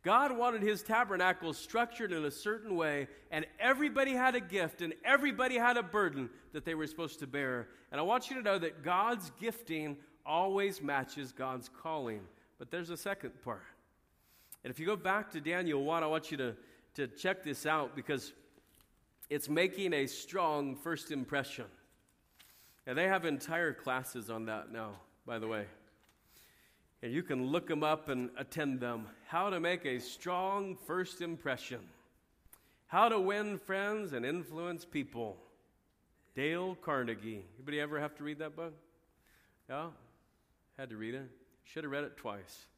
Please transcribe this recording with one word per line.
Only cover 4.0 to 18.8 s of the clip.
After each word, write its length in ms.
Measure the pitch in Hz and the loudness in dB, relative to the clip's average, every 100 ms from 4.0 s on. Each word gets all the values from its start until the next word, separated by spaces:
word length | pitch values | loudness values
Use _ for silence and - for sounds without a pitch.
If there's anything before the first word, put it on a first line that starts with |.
| 269 | 4
had 240 | 254 254 247 | 6 4 4
a 40 | |
gift, 420 | 180 190 160 - | 0 0 0 0
and 120 | 170 165 | -6 -2
everybody 540 | 226 269 277 208 254 247 | 6 6 6 2 2 6
had 200 | 240 240 | 6 4
a 60 | |
burden 480 | 185 208 185 139 123 - - | 2 2 2 2 -4 -8 -12
that 120 | 151 | -8
they 120 | 170 160 | -4 -4
were 100 | 156 | -4
supposed 320 | 160 160 - | -4 -6 -6
to 80 | 139 | -4
bear. 420 | 143 135 123 117 - - | -2 0 0 -4 -14 -6
And 100 | 139 | 0
I 40 | |
want 260 | 170 247 247 | 4 2 2
you 60 | 262 | -2
to 60 | |
know 180 | 208 196 | 2 2
that 240 | 165 156 | 0 -2
God's 460 | 147 180 220 240 170 | 2 4 4 0 -4
gifting 680 | - 226 226 - 160 151 143 - - | -4 -4 -4 -4 -4 -2 -6 -12 -14
always 560 | - 160 190 196 196 - | 0 2 4 4 2 0
matches 520 | 147 143 131 147 131 | 0 0 0 -6 -8
God's 360 | 123 131 127 - | -4 -4 -4 -8
calling. 600 | - 165 156 123 107 92 - _ _ | -10 -4 -2 -2 -6 -10 -20 _ _
But 140 | 123 | -8
there's 200 | 170 170 | -6 -6
a 60 | 170 | -6
second 460 | 202 196 131 - | -4 -4 -6 -8
part. 220 | 127 104 - - _ _ _ _ _ - - - 127 | -8 -8 -10 -20 _ _ _ _ _ -20 -20 -12 -10
And 60 | |
if 80 | 127 | -4
you 60 | 165 | -2
go 100 | 208 | 0
back 340 | 185 202 214 | 2 0 0
to 100 | 160 | -4
Daniel 440 | 147 175 170 143 | -2 0 2 2
one, 180 | 143 165 | 2 2
I 60 | 156 | 2
want 240 | 156 156 | 0 0
you 40 | 147 | -2
to, 180 | 123 107 - - _ | -2 -4 -16 -20 _
to 120 | - 135 | -6 -6
check 380 | - 185 190 | 0 0 0
this 220 | 151 131 151 | -4 -4 2
out 280 | 156 135 | 2 0
because 380 | 135 - 139 - - - - _ _ | -6 -2 -2 -4 -16 -20 -20 _ _